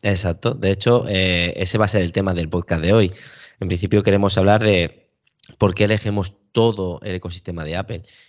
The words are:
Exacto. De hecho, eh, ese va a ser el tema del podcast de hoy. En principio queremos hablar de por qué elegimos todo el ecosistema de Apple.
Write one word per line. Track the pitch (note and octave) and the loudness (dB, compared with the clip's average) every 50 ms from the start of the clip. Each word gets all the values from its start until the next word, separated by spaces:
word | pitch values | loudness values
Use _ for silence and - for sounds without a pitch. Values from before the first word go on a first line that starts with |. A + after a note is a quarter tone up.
Exacto. | - G#2 G2 F#2 G2 F2+ E2+ - - A#2+ - | 0 -2 -2 -2 -2 -4 -4 -2 -4 -4 -4
De | - - F#2+ | -2 -2 -2
hecho, | G2 F#2+ - A#2+ A#2+ A#2+ - - | -2 0 2 2 2 2 2 0
eh, | G2+ F#2+ F#2+ F#2+ F2+ F2 F2 E2+ - | 0 0 2 2 2 0 0 -2 -2
ese | - - F2+ - | -4 -4 -2 0
va | A2 G#2+ | 0 0
a | G2 | 2
ser | A2 G#2 | 2 0
el | F2+ E2+ | 0 0
tema | E2 - G2 F#2+ | -2 -2 -2 -2
del | F2+ E2+ E2 D#2 | -2 -2 -4 -2
podcast | E2 F2+ E2+ - F2 E2 | -4 -6 -4 -2 -4 -2
de | D#2+ F2+ | 2 4
hoy. | G#2 A2+ G#2 F2+ F#2+ - - - - - - - _ _ | 4 4 4 2 -2 -10 -20 -20 -20 -20 -20 -20 _ _
En | - F2 | -6 -4
principio | F2+ E2+ F#2+ G2 G#2 G#2 | -4 -4 -2 0 0 2
queremos | G2 G#2 G2 G2 G2+ G2 - F#2+ | 4 4 2 4 2 2 2 2
hablar | F#2+ G2 G#2 A2 | 4 4 4 4
de | G#2+ G#2+ G2+ F2+ E2+ D#2+ - _ _ _ _ _ _ _ _ _ - - - _ | 4 2 2 2 2 -2 -4 _ _ _ _ _ _ _ _ _ -20 -20 -4 _
por | G#2 G2+ F2+ | 0 0 2
qué | G2+ G#2+ | 2 0
elegimos | G#2 A2 G#2 - G#2 G2+ G#2 F#2+ F#2+ - _ _ _ | 0 0 -2 -2 -4 -4 -4 -4 -6 -10 _ _ _
todo | _ A#2 A2+ A#2 G#2+ G2+ F#2+ F2+ F2 - | _ 0 2 2 0 -2 -6 -6 -6 -8
el | - G#2 F#2 | -8 -8 -10
ecosistema | F#2 - F2 E2+ - _ - F2 E2 D#2 | -8 -8 -10 -14 -12 _ -12 -10 -8 -8
de | D2+ D#2+ | -6 -6
Apple. | F2+ G2 - F#2+ - - _ - - _ | -6 -6 -8 -10 -14 -14 _ -20 -20 _